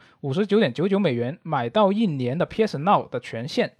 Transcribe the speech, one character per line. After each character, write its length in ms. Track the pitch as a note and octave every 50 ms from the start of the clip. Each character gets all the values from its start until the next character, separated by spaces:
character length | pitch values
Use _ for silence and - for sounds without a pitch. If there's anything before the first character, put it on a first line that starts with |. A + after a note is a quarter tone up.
| - _ _ _
五 140 | - C#3 C3
十 120 | F3+ G#3+
九 140 | F#3+ G3 A3
点 140 | G#3 C#3+ -
九 120 | - F3
九 140 | G3+ G3 G3
美 140 | G3+ D3+ A#2+
元 260 | A#2 A#2 B2 E3+ - -
买 260 | E3 D3+ C3+ A#2+ A#2+
到 200 | - G#3+ G#3 F#3+
一 160 | G3+ A3 A3+
年 320 | F#3 D3 C3 B2 A#2+ C3+
的 80 | F3 G3
P 180 | - - - A3
S 120 | G3+ -
Now 300 | C#3 D3+ G3 G3 C#3+ -
的 100 | - - B2
权 260 | - - - A2+ B2
限。 260 | D#3+ - B3+ G3 B2+ _